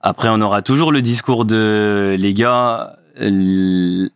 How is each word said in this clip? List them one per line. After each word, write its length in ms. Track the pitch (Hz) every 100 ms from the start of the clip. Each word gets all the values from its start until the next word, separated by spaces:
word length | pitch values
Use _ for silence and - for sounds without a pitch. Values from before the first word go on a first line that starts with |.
Après, 260 | - 90 117
on 120 | 110
aura 200 | 107 101
toujours 300 | 98 135 160
le 100 | 147
discours 440 | 120 117 - 120 110
de, « 720 | 110 110 107 104 101 98 95
Les 140 | 98
gars, 640 | 101 117 123 120 117 - - 80 123
l-, 920 | 104 98 95 95 95 92 90 90 92